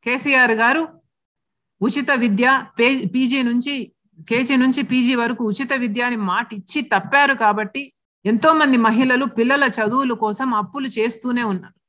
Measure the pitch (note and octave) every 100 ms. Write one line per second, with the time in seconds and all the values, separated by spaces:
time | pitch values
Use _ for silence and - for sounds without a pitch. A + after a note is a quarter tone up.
0 | A#3 B3+ C#4+ C4+ B3 A3 A#3 D4 D#4+ -
1 | _ _ _ _ _ _ _ _ G#3+ C#4+
2 | C#4 C4+ A#3+ G3+ B3 C4+ - - A#3+ C4+
3 | G3+ B3 C4 C4+ A#3+ A#3+ B3 C#4 - _
4 | _ - D#3 A#3 B3+ C4+ C4 C4 A#3+ B3+
5 | A#3+ B3 A#3 B3 A3+ G3+ C4+ C4+ A#3+ G#3+
6 | B3 A#3 G3 F#3+ A#3 G#3+ - D4 B3 G3+
7 | - C#4 C#4+ C4+ A3 G#3 G#3 C4+ C4+ _
8 | _ _ G3+ A3 D#4+ D#4+ D4 B3+ A3 A3
9 | C4 B3+ C4+ - A#3 C#4 C4+ G#3+ G#3+ B3+
10 | C4 A#3+ G#3+ G#3 C4 A3 G3 C#4+ C4 A3
11 | A3 A#3 B3 A#3+ A#3 F#3 C#3+ _